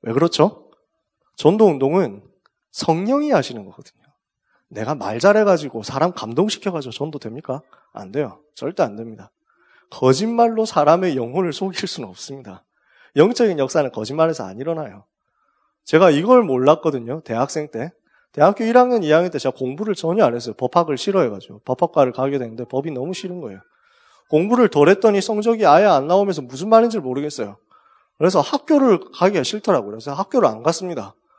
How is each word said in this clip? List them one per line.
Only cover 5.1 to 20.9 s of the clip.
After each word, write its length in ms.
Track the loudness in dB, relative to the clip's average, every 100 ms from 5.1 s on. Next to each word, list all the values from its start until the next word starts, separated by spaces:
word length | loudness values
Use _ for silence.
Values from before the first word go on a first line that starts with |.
| 0
잘해가지고 640 | 2 4 2 0 -2 -10
사람 300 | -8 -2 -2
감동시켜가지고 800 | -4 -6 -2 -2 -2 -8 -8 -10
전도 260 | -10 -10 -10
됩니까? 440 | -12 -14 -10 -10 _ _ _
안 200 | -20 -10
돼요. 260 | -6 -6 -10 _
절대 300 | -12 -10 -4
안 100 | -4
됩니다. 380 | -4 -16 -18 -20 _ _ _ _ _ _
거짓말로 760 | 0 2 2 0 0 0 0
사람의 520 | -2 0 2 2 0 -4
영혼을 360 | -4 -4 -4
속일 360 | -4 -8 -8 -10
수는 200 | -10 -14
없습니다. 560 | -14 -16 -16 -18 -20 _ _ _ _ _ 4
영적인 420 | 4 4 0 0
역사는 320 | 0 0 -2
거짓말에서 540 | -6 -8 0 0 0
안 140 | -10 -10
일어나요. 440 | -8 -8 -10 -16 _ _ _ _ _ _ _ _
제가 260 | 2 6 6
이걸 320 | 4 6 4
몰랐거든요. 760 | 4 2 4 4 2 -4 -8 -12
대학생 460 | -6 -4 -4 -4 -8
때. 240 | -8 -10 _ _ _ _
대학교 300 | 2 2 4
일 160 | 2 4
학년, 240 | 4 0
이 80 | 2
학년 220 | 2 2
때 80 | -2
제가 160 | -4 -4
공부를 400 | -8 -6 -6 -4
전혀 280 | -4 2
안 120 | 2 0
했어요. 180 | -10 -6
법학을 400 | -2 0 0